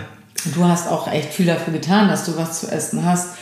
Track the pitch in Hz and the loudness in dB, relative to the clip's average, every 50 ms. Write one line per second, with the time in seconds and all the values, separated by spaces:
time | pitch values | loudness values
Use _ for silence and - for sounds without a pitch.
0 | - - - - - - - - - 170 139 170 175 175 170 170 - - 165 160 | -10 -14 -16 -20 -20 -14 -10 -8 -6 -4 0 2 4 4 4 2 2 -2 -2 -2
1 | - - 139 151 147 - - - 180 170 165 160 - 165 160 151 - 160 190 214 | -2 -2 -2 -2 -2 -2 0 0 2 2 2 0 0 -2 -4 -2 0 2 4 4
2 | 208 185 156 139 - 170 160 160 160 160 - - - - - 156 151 - - 156 | 6 4 4 2 -2 -4 -4 -4 -4 -4 -6 -6 -6 -4 -4 -4 -4 -4 -2 0
3 | 160 175 180 175 180 - - - | 2 2 2 0 0 -4 -10 -14